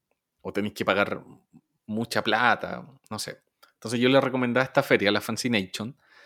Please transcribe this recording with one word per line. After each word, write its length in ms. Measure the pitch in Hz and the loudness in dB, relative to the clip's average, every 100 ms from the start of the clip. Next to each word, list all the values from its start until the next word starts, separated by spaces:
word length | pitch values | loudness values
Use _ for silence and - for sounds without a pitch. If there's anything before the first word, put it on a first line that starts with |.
| _ _ _ _ | _ _ _ _
o 100 | - | -8
tenés 220 | 98 104 | -6 -6
que 100 | - | -4
pagar 400 | 107 98 101 - - - _ _ _ _ - | 0 2 0 -2 -10 -20 _ _ _ _ -8
mucha 360 | 110 117 110 | -6 -4 -2
plata, 600 | 107 107 120 107 87 - - - _ | 0 2 4 2 -2 -10 -14 -20 _
no 100 | 107 | -10
sé. 220 | - - _ _ _ _ | -10 -14 _ _ _ _
Entonces 240 | 113 120 | -6 0
yo 80 | 127 | 4
le 100 | 135 | 4
recomendaba 460 | 131 127 123 120 131 | 4 0 0 0 2
esta 180 | - | 0
feria, 280 | 135 120 98 | 2 2 4
la 100 | 104 | 0
Fancination, 760 | - 110 120 117 95 - 110 151 _ _ | -2 -4 0 0 -2 -6 -10 -12 _ _